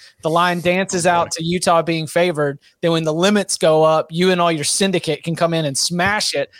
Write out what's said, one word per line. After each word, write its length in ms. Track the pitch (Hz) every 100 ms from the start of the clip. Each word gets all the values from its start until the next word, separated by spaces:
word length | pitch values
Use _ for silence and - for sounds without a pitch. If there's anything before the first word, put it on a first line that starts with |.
| - _
the 80 | 156
line 320 | 170 180 175
dances 440 | 175 185 190 185 175
out 240 | 175 165
to 120 | 165
Utah 380 | 165 180 185 165
being 240 | 160 160 156
favored. 520 | 170 180 151 143 139 _ -
Then 120 | 170
when 120 | 165
the 80 | 156
limits 460 | 160 190 208 185 -
go 240 | 170 156
up, 240 | 156 160 -
you 200 | 165 185
and 100 | 180
all 100 | 170
your 140 | 156
syndicate 580 | 135 - 190 180 160 147
can 120 | 170 151
come 160 | 165
in 140 | 165 147
and 100 | 131
smash 580 | - 175 190 208 -
it. 160 | 143 143